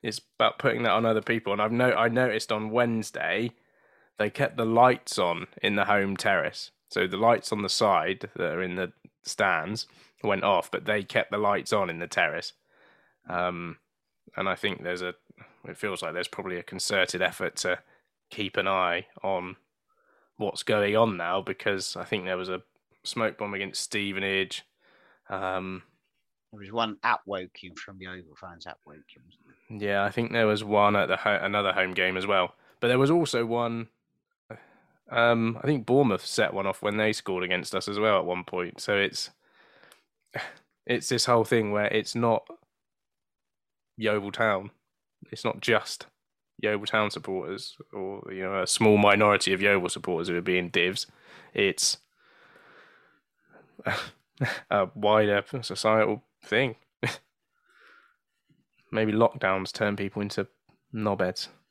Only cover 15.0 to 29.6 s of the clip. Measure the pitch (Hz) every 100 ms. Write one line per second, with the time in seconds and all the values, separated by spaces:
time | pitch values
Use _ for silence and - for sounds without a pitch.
15 | 90 - _ - - _ 95 87 104 90
16 | 85 85 90 - 95 90 - 92 - 98
17 | 92 90 90 - 90 - 90 90 _ _
18 | _ _ _ - 98 - 95 95 90 87
19 | - - 98 95 90 95 _ _ _ _
20 | _ _ _ - 107 - - 107 101 107
21 | 113 92 85 95 95 95 107 98 - -
22 | 90 104 92 92 92 92 _ _ _ _
23 | - - 110 - 104 98 98 - - 107
24 | 101 98 98 98 95 - - _ _ _
25 | _ _ _ 95 95 92 95 92 - _
26 | _ _ _ _ _ 107 98 113 113 104
27 | 117 113 95 98 90 - 90 - - 95
28 | 92 90 82 73 92 85 85 - 76 76
29 | _ - 67 _ _ _